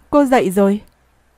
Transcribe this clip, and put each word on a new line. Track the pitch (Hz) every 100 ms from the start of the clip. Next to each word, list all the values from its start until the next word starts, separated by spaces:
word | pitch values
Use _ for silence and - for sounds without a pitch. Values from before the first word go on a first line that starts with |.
| -
cô | 294 277
dậy | 247 180
rồi." | 185 196 208 - _ _ _ _